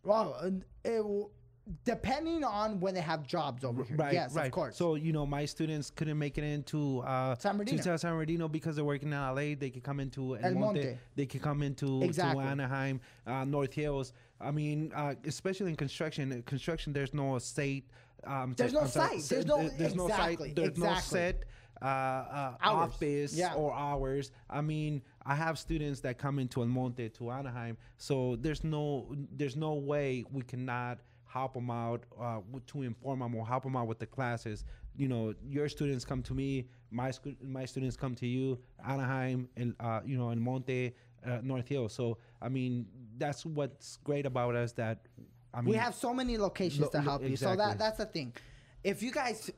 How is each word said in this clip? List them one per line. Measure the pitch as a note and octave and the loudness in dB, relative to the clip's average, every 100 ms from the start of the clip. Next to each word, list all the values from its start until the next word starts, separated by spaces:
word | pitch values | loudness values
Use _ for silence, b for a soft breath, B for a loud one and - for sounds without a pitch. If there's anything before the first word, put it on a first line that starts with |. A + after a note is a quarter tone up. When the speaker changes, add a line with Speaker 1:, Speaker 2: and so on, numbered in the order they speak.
Speaker 1:
Well, | F3 A3 F#3+ B2+ | 4 4 4 -2
uh, | F3 F#3+ - - | -2 -4 -6 -6
it | - A3+ | -2 0
w-, | G#3 G3+ G#3 - - - - E3+ - | 2 0 -2 -10 -20 -20 -12 -4 -2
depending | A3+ G3+ C4+ E4 E4 | 0 0 0 0 0
on | C4 G#3 G#3+ G#3 | 0 2 0 2
when | F#3+ | 0
they | F#3 | 0
have | D#3+ D#3+ C#3+ | 0 -2 0
jobs | F3 D3 B2 | 0 0 -2
over | C3 A#2+ | -2 -2
Speaker 2:
R-, | C3+ | 0
Speaker 1:
here. | D3+ | 0
Speaker 2:
right, | D3 | 4
Speaker 1:
Yes, | C#3 C#3 | 2 2
Speaker 2:
right. | D3+ C3+ | 0 0
Speaker 1:
of | |
course. | B2+ C#3+ - | 0 -2 2
Speaker 2:
So, | F3 D#3 | 2 4
you | D#3+ | 2
know, | D#3 C#3+ | 2 2
my | C#3+ D3 | 0 -2
students | - D#3+ D#3 C3+ | -2 -2 0 -4
couldn't | - D#3 D3+ | -2 0 2
make | D3 C3 | 0 0
it | |
into, | D3 D3 - D#3 C#3+ B2+ | 0 -2 0 0 2 2
uh, | C3 C3 C3 B2 | 2 2 2 2
Speaker 1:
San | G3+ G3+ | 2 2
Bernardino. | G3+ D#3+ | 2 2
Speaker 2:
to | F3+ E3 | 4 2
San | E3+ | 2
Bernardino | E3 D#3+ E3+ E3 | 2 2 2 2
because | D#3 D#3+ D3+ | 0 0 0
they're | D3 | 2
working | C#3+ C#3+ | 0 0
in | |
L | C#3+ C#3 C3 | 0 0 0
A. | D3 | 0
They | D3 C#3 | 0 -4
could | B2+ | -4
come | B2 C#3 | -4 -2
into | C3+ C#3 C3 B2+ | -2 -2 -2 0
El | F3+ | 2
Speaker 1:
El | F#3 | 4
Speaker 2:
Monte. | G#3 F#3 | 4 2
Speaker 1:
Monte. | C3 A#2+ - - | 0 -4 -8 -4
Speaker 2:
They | C3+ | -2
could | C3+ | 0
come | D3+ C#3+ | 0 0
into | C#3+ C3+ C#3 C3 | 0 0 0 2
Speaker 1:
Exactly. | C3+ D3+ E3+ C#3+ | 2 4 2 2
Speaker 2:
to | C3+ | 0
Anaheim, | C#3 C3 C3+ C3+ C3+ B B - | 0 0 0 0 -2 B B -6
uh, | C3 C3+ | -2 0
North | C#3+ C#3 | 2 0
Hills. | - D3 C#3 C3 b b b | 0 0 0 -4 b b b
I | B2+ | -2
mean, | D3+ D3+ D3+ D#3 | 0 0 0 -2
uh, | - D3 C3+ D3+ | -2 -2 -2 -4
especially | C#3+ F#3+ F#3+ F#3+ | -2 -2 0 -2
in | D#3 | 0
construction. | C#3 - D#3+ D#3 C3+ B2+ | -2 -2 -4 0 -2 -2
Construction, | A#2+ C#3 - D#3+ - | -4 -4 -2 -2 -2
there's | C#3+ C#3 | -2 0
no | D3+ C#3 C3 | 0 0 0
state, | - - C#3 C#3 - B B B - | -2 -2 0 -2 -6 B B B -4
um, | C#3 C3 B2 | -2 -2 2
Speaker 1:
There's | A#3+ | 4
Speaker 2:
te-, | C#4+ | 4
Speaker 1:
no | |
Speaker 2:
I'm | C#4+ | 2
sorry, | - D#4+ | 4 2
Speaker 1:
site. | G3+ | 2
Speaker 2:
set-, | D3 C4 | 0 2
Speaker 1:
There's | B3+ | 4
no, | D4 | 4
Speaker 2:
there, | D#3 C#3+ | 4 2
there's | E3 F#3 | 0 2
no | F3+ | 2
site. | G#3 F3 | 4 2
Speaker 1:
exactly, | E3+ C#3 | 2 -2
Speaker 2:
There's | D3 F3+ D#3+ | 2 2 4
no | F#3 | 2
Speaker 1:
exactly. | F#3 - F#3 | 2 2 2
Speaker 2:
set, | F3 F#3 - B B - | 2 0 -4 B B -6
uh, | C3+ | 0
uh, | C3+ C3 C3 B2 C#3+ C3+ B2 | 2 2 0 -2 -4 -4 2
Speaker 1:
Hours. | F#3 G3+ E3+ | 4 4 2
Speaker 2:
office | - D#3 C#3+ C#3+ D3+ | 2 0 2 0 2
Speaker 1:
Yeah. | F3 | 2
Speaker 2:
or | D#3 D3+ | 2 0
hours. | B2 C#3+ C#3+ C3+ C#3 C3+ B B | 0 0 0 0 0 -2 B B
I | C#3+ | -2
mean, | D3+ D#3 D3+ D3 b b - | 0 0 0 -2 b b -2
I | C#3+ | 0
have | E3 D3+ | 0 -2
students | - D#3+ D3 C3+ | -2 -2 -2 -2
that | C3 A#2+ | -4 -2
come | C#3+ C#3 | -2 0
into | B2 - | 0 0
El | A#2+ | 2
Monte | B2+ B2+ B2 A#2 | 2 0 -2 -6
to | - A#2 | -6 -6
Anaheim, | B2+ C#3 A#2+ A#2 A2 B B | -6 -6 -6 -8 -8 B B
so | - C3+ B2+ A#2+ | -2 2 2 2
there's | C#3+ D3 D#3+ | 0 0 0
no, | D3+ D3 C#3 - C#3+ C#3+ | 0 0 -2 -4 -8 -8
there's | C3 C#3+ C3 | -2 -2 0
no | D#3 D3+ | 0 0
way | C#3 D3 C#3 B2+ A2 | 2 2 2 0 -2
we | C#3 | -6
cannot | B2 B2+ B2+ B2 B2 B2 b b - | -4 -6 -2 -2 -2 -6 b b -8
help | B2+ C3 B2 | -4 -2 -2
'em | B2 | -2
out, | A#2 A#2 A#2 - - | -2 0 -2 -6 -8
uh, | A#2+ A2+ | -4 -4
w-, | F#2+ C3 A#2+ | -6 -12 -10
to | D3 | -6
inform | B2+ A2 C3+ C3 | -4 -4 -4 -2
'em | A#2+ A#2 | -2 -2
or | A2 | 0
help | B2+ C3 | -2 0
'em | C3 | 0
out | A2+ | 0
with | A2+ | -2
the | A2+ | -6
classes. | - B2 A#2 A2+ G#2+ - B B - | -2 0 0 -4 -6 -8 B B -2
You | C3+ | 0
know, | A#2+ A2 G#2 | 2 0 -4
your | A#2+ C#3 D3 | -4 -2 -2
students | - D3 C3 A2+ | 0 0 0 -2
come | C3+ | -4
to | A#2 | -2
me, | C3 C#3 C3+ B2 B B | -2 0 0 -4 B B
my | A2+ C3 | -4 -2
scu-, | B2+ C#3+ C3 | -4 -10 -10
my | C3 C3 C3 | -8 -6 -6
students | - C3 A#2 | -2 -2 -2
come | C3+ A#2+ | -4 -2
to | B2 | -2
you, | B2+ C3 B2 B B - | 0 0 -2 B B -2
Anaheim, | C#3 C3 C3+ B2+ B2+ B2+ - | 0 2 0 2 0 -2 -2
and, | A#2+ - | -4 -2
uh, | A#2+ A2 G#2+ | 0 0 0
you | C3 | 0
know, | A#2+ | 0
El | A#2 | 0
Monte, | A#2 C3 B2+ B2+ B2 A#2+ b b B2 | 0 0 0 0 0 -4 b b -4
uh, | A#2+ | -4
North | C3 C3 A#2+ | -2 -4 -2
Hill. | C#3 A2+ | -2 -2
So, | - A#2+ A2 b b | 0 -2 -2 b b
I | A#2 | -4
mean, | C3 B2+ B2 G#2 A2 A#2 A#2 | 0 0 0 -4 -12 -16 -6
that's | D3 C#3+ E3 | -4 -4 -4
what's | D3+ C#3 - - - | -2 -2 -4 -18 -12
great | - C#3+ C#3 | -2 0 0
about | B2+ B2 A#2+ | 2 2 2
us | A#2+ | 0
that, | - A2+ A2+ - - - - - | 0 -2 -2 -8 -20 -20 -20 -10
I | B2 | 0
Speaker 1:
We | A#2+ | 4
Speaker 2:
mean, | A3 | 4
Speaker 1:
have | A#3+ A#3 | 4 0
so | B3 | 0
many | B3+ B3 A3+ | 0 0 2
locations | G3 - F#3 C#3+ | 2 2 0 4
Speaker 2:
lo-, | C#3+ | 2
Speaker 1:
to | D3+ | 4
Speaker 2:
lo-, | |
Speaker 1:
help | D3 C#3+ | 2 2
you. | C3 C3 | 0 0
So | C3 | 2
that, | |
Speaker 2:
exactly. | F#3 G#3 G3+ | 4 2 4
Speaker 1:
that's | A3 A3 | 0 0
the | G#3+ | -4
thing. | E3 B2+ - B B B B | -4 -6 -10 B B B B
If | F#3+ G3 | -2 0
you | A#3 | -2
guys | C4 B3+ A3 - | 0 -2 -2 -8